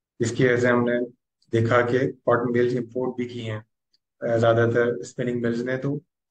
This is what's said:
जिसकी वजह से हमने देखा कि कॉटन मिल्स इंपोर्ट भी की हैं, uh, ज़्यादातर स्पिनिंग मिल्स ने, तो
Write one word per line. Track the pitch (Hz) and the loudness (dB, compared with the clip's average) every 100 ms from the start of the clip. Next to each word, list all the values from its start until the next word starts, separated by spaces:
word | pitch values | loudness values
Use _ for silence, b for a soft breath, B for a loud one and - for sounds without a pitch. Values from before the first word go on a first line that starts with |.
| _ _ | _ _
जिसकी | 113 120 | -4 2
वजह | 131 120 | 2 4
से | 123 | 2
हमने | 120 120 123 123 - _ _ _ | 2 2 -2 -4 -10 _ _ _
देखा | 113 113 123 | 0 2 2
कि | 120 127 | 2 0
कॉटन | 143 - - 120 127 | -2 -2 0 0 0
मिल्स | 120 123 | 0 0
इंपोर्ट | 127 113 123 127 123 | -2 -6 -6 -6 -6
भी | |
की | 120 117 | -8 -8
हैं, | 110 107 - _ _ _ _ _ 120 | -8 -10 -12 _ _ _ _ _ -2
uh, | 117 | 2
ज़्यादातर | 117 113 117 120 120 - | 4 4 4 2 0 -2
स्पिनिंग | - - 123 120 | -8 -6 -4 -2
मिल्स | 117 117 | -2 -2
ने, | 127 131 | -4 -4
तो | 139 147 - _ _ | -4 -6 -10 _ _